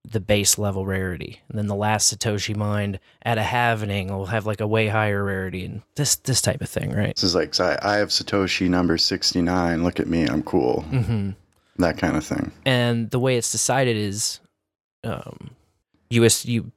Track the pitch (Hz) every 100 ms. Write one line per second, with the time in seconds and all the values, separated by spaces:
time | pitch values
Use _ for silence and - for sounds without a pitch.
0 | - 110 92 104 98 - 101 98 95 95
1 | 92 82 - - - 107 104 101 107 107
2 | - 107 117 104 - 104 104 104 101 95
3 | _ _ 117 110 101 123 120 110 104 101
4 | 95 98 95 110 104 104 107 110 107 107
5 | 107 101 98 95 92 92 95 107 - -
6 | 143 - - 123 107 - - - - -
7 | 104 - 95 87 73 - 90 69 101 104
8 | 98 - - 101 92 - 92 90 85 85
9 | - 95 - 90 87 90 87 82 87 -
10 | - 85 58 73 - 90 62 - 78 131
11 | 101 110 98 95 _ _ _ - 87 -
12 | 85 - - - - - 135 123 120 117
13 | 110 127 131 123 - 117 - 131 127 110
14 | 104 101 - - _ _ _ _ _ _
15 | 117 - - - - - _ _ _ _
16 | - 117 117 - - 117 -